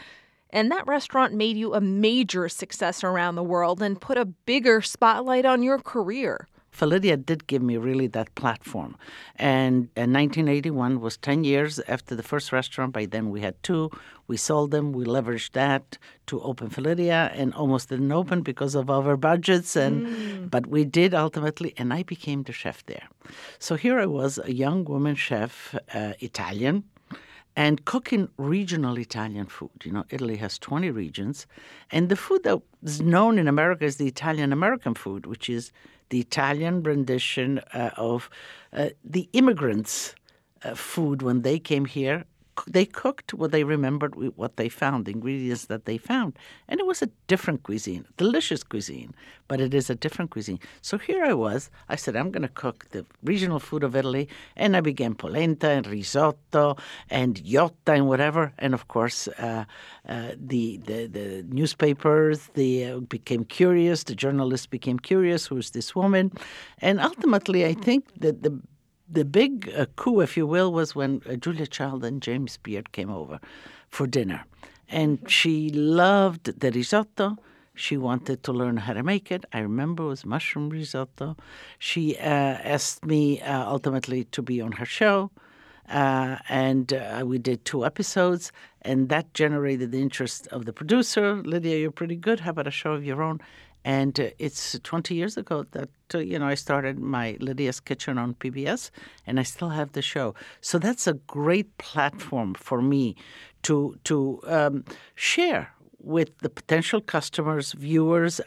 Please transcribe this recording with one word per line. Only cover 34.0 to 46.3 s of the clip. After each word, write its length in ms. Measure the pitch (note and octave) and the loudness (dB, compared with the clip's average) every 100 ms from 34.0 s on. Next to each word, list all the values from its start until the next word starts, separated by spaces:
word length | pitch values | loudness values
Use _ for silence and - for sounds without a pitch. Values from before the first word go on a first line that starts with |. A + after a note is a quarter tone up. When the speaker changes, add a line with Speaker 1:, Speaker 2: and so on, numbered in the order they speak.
| C#3 | -2
Speaker 2:
Italian-American 880 | B2+ D#3 D3+ C#3+ C#3 F#3+ B3 C#3 A2+ | -2 -2 0 2 2 2 0 -2 -4
food, 320 | - G2 - | -4 -8 -8
which 240 | A2 - | -10 -6
is 200 | A#2+ A#2+ _ - _ - | -6 -6 _ -20 _ -4
the 100 | B2+ | -4
Italian 640 | A#2+ - C3+ D3 E3 F3+ | -2 0 0 0 0 0
rendition, 760 | D#3 C#3+ C3 B2+ - - B2+ C3+ - | 2 0 2 0 -2 -2 0 -2 -4
uh, 160 | B2 A#2+ - | -4 -4 -2
of, 320 | A2+ A#2+ - - - - - | -2 -2 -4 -16 -20 -20 -10
uh, 160 | - D3 - | -4 -4 -6
the 240 | - E3+ F3 | -6 -4 0
immigrants', 800 | A#3+ C4 F#3 C3+ G#2+ G#2+ - - - _ _ _ _ | 4 4 4 2 0 -2 -6 -8 -12 _ _ _ _
uh, 120 | - A2+ | -10 -10
food 480 | - - D#3 C#3 | -8 -2 0 0
when 180 | B2+ B2 | 2 2
they 160 | B2+ D#3+ | 2 0
came 280 | E3 D3 C#3 | 0 0 0
here. 400 | D3 C3+ D#3 E3 _ _ - | -2 -2 -2 -6 _ _ -10
C-, 120 | - | 0
they 140 | F#3 G3 | 2 2
cooked 480 | - B3+ C#4 - | 0 -4 -4 -8
what 180 | - D#3 | -4 0
they 120 | D#3 | 2
remembered, 480 | D3 D3+ C3+ D3 D3 | 2 2 2 0 -2
wi-, 220 | - B2+ - | -4 -8 -4
what 220 | A2+ - | -6 -4
they 120 | A#2 | -4
found, 360 | - C#3+ C3+ F#2+ | -2 0 0 -4
the 60 | |
ingredients 540 | G#2+ A#2 C#3 B2+ A#2+ - | -6 -4 -4 -4 -4 -6
that 200 | A2 - | -8 -6
they 120 | A2+ | -6
found. 400 | - B3+ G3+ | -2 -2 -2